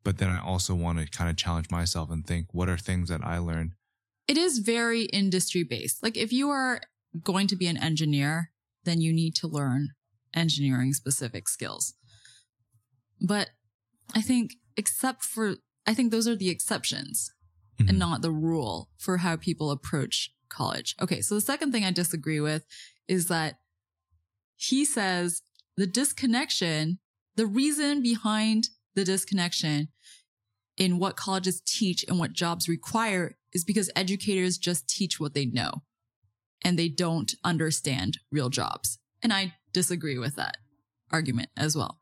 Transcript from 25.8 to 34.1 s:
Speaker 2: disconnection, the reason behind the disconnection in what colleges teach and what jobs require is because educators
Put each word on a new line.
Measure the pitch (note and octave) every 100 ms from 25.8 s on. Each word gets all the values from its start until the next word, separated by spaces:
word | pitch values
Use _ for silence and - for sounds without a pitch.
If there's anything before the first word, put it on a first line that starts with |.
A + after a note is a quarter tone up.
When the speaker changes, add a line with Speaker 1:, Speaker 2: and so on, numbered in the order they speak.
| F#3+
Speaker 2:
disconnection, | A3+ D4 - C4+ A#3+ D#4 - F3 D#3 D#3 F3+ _ _ _ -
the | A3
reason | G#3+ C#4+ D4 C#4+ D4
behind | A#3+ A3+ G#3+ G#3+ A3 A3 A#3 _ _ -
the |
disconnection | F#3 F#3+ - G3 F3 - D#3 D3 D3+ _ - - _ _ _ _ _ -
in | F#3+ F3
what | F#3+ -
colleges | - F#3+ F#3 F3+ -
teach | - G3 F3 -
and | F3+
what | D3+
jobs | - E3+ E3+ -
require | E3 - A3 A3+ F#3 E3+ - _
is | F3+
because | E3+ G#3+ F#3+ -
educators | F#3